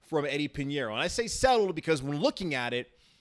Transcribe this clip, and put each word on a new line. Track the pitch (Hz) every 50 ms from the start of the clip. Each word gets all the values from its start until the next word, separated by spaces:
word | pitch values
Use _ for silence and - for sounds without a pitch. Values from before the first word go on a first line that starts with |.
from | _ - 160 151 143
Eddie | - 139 147 147
Piñeiro. | 143 - 147 139 139 143 143 131 110
And | 107 117
I | 151 180
say | - - 233
settled | 226 - - - 262 254 233 208 190 175
because | 160 - 160 160 139
when | 131 139 147 147
looking | 180 294 294 - 190 165 143
at | 127 120 120
it, | 120 123 127 - _ _ _ _ _ _